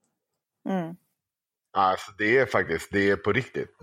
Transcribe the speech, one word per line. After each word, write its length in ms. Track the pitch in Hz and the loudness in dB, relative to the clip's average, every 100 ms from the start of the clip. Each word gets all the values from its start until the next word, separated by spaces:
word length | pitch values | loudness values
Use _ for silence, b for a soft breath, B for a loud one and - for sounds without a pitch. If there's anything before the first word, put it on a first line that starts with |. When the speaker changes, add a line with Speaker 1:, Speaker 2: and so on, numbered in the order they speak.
| _ _ _ _ _ _ - | _ _ _ _ _ _ -4
Speaker 1:
Mm. 260 | 190 165 180 _ _ _ _ _ _ _ | -4 -4 -10 _ _ _ _ _ _ _
Speaker 2:
Alltså, 380 | 98 95 92 - 98 | 0 2 0 -4 -4
det 200 | 107 127 | 2 4
är 80 | 127 | 4
faktiskt, 440 | 110 76 82 - | 0 0 -4 -2
det 180 | 101 98 | 0 2
är 60 | 98 | 2
på 160 | 104 | 0
riktigt. 440 | 101 - - 67 - | 0 -2 -6 -8 -8